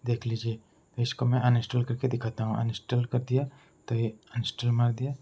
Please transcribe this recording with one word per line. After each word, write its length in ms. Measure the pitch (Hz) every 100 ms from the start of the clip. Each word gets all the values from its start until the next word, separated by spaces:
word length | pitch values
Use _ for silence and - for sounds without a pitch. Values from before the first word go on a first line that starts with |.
देख 220 | 120 117 120
लीजिए। 280 | 113 113 110
तो 460 | _ _ _ -
इसको 240 | 120 - 123
मैं 140 | 123
uninstall 420 | 123 120 117 123
करके 240 | 120 123 127
दिखाता 360 | 123 120 -
हूँ। 140 | 110 110
Uninstall 460 | 113 113 - 123 120
कर 140 | 123
दिया, 280 | 127 127 135 - - _ -
तो 80 | 117
ये 120 | 117
uninstall 640 | - _ 117 - - 120
मार 200 | 117 120
दिया, 200 | 117 131 135